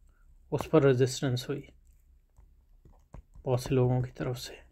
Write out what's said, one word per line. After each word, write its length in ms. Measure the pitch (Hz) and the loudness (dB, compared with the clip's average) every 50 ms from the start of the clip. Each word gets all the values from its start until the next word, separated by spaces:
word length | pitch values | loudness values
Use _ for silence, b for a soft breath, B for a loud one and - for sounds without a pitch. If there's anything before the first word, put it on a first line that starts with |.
| _ - _ _ _ - - - - - | _ -20 _ _ _ -20 -20 -20 -10 -6
उस 160 | 156 135 - - | -6 -6 -2 2
पर 160 | - 156 139 | 4 6 6
रेजिस्टेंस 600 | 139 131 123 135 127 - - 151 135 123 123 - - | 6 6 4 2 0 0 -2 -4 -2 -2 -4 -4 -6
हुई 140 | - - - - - - _ - - - _ _ - _ _ _ _ - - - _ _ _ _ _ _ - - - - _ _ - - - _ - - - | -8 -10 -10 -14 -20 -20 _ -20 -20 -20 _ _ -20 _ _ _ _ -20 -20 -20 _ _ _ _ _ _ -20 -20 -20 -20 _ _ -20 -20 -20 _ -20 -10 -4
बहुत 160 | 139 127 123 | -2 -2 -2
से 140 | - - 139 | -2 0 0
लोगों 260 | 127 127 123 127 127 | 2 2 2 2 0
की 100 | 123 123 - | -2 -4 -8
तरफ 220 | - - 131 123 127 | -8 -8 -8 -8 -8
से। 220 | - - - - - _ | -10 -14 -16 -18 -20 _